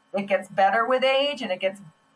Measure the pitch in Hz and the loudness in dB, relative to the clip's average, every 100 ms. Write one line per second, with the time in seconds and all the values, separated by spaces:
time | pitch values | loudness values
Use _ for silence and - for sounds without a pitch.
0 | _ 196 196 190 - 196 196 226 226 254 | _ -6 -2 -2 -2 2 2 2 2 2
1 | 262 269 285 285 208 185 190 196 156 _ | 2 2 0 -4 -6 -4 -4 -6 -14 _
2 | _ | _